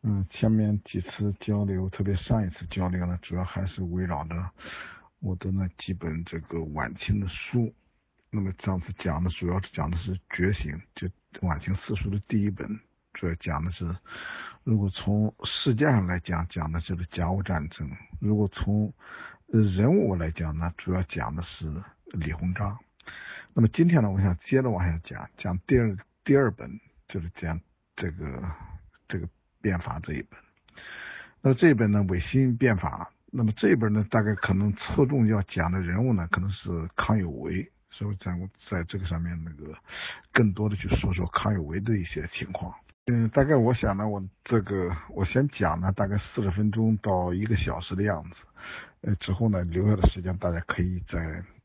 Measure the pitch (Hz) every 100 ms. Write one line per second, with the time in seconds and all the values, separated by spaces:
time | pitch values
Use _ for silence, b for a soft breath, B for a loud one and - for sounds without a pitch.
0 | 110 101 92 - 110 110 107 104 - 98
1 | 90 - 104 98 - 104 101 92 95 -
2 | 98 98 - 113 95 - 87 95 90 90
3 | 87 87 - 90 90 - 92 - 90 90
4 | 90 73 80 85 90 _ B B B B
5 | B _ - 90 98 95 92 - - 90
6 | 85 80 85 82 78 85 78 76 - 92
7 | - 104 95 - - 127 113 - _ _
8 | _ _ _ 107 95 92 - 92 - -
9 | 92 82 90 85 87 90 92 - 80 85
10 | 90 92 _ - 92 104 76 85 - -
11 | 90 - _ - 90 73 - 95 - 98
12 | 104 101 - 110 104 95 - 110 _ _
13 | _ - 90 82 - 76 85 85 85 90
14 | B B B B B B - 110 101 -
15 | - 104 107 - - - - 113 151 120
16 | 90 90 - 85 85 90 80 82 80 87
17 | 90 - 85 98 92 85 76 - 73 64
18 | - - 101 104 101 - - 104 107 -
19 | B B B B _ 113 104 92 113 190
20 | 117 90 80 80 80 78 85 - - 92
21 | 90 - 55 80 87 - 78 76 101 _
22 | - - 76 80 90 92 101 107 _ _
23 | B B B B B - 113 - 170 170
24 | 107 95 98 87 - 131 127 95 87 82
25 | - - - - 95 90 - 127 113 98
26 | - _ - 139 123 - 58 - _ _
27 | _ - 82 - 82 82 _ _ _ -
28 | 87 78 71 64 87 76 B B - _
29 | _ 90 85 _ _ _ 104 90 - -
30 | - 76 - - _ _ _ B B B
31 | B B B B 135 127 175 123 110 104
32 | 95 90 - 135 131 117 131 101 85 -
33 | - _ _ 127 110 107 - 147 110 107
34 | 104 117 104 104 - 95 104 101 - -
35 | 131 139 110 107 95 - 82 92 87 92
36 | 127 104 85 - 95 95 - 85 82 -
37 | - 110 87 65 76 90 - _ _ -
38 | 104 101 92 87 95 _ - 95 85 101
39 | 90 85 85 85 80 73 76 78 B B
40 | B B _ - 110 92 104 101 - -
41 | 95 92 85 - 104 101 76 87 107 107
42 | 85 78 76 - - 90 - - _ _
43 | - 117 113 - 135 147 117 123 113 98
44 | 107 101 95 _ - 117 92 101 87 82
45 | - - 92 127 139 - 85 82 92 95
46 | 98 101 - - 101 90 107 107 113 107
47 | 104 92 90 90 107 101 76 80 87 92
48 | 104 85 - - - B B B B _
49 | - 98 - 95 117 95 87 85 104 107
50 | 92 95 90 90 87 85 - - 90 90
51 | - 87 80 80 90 -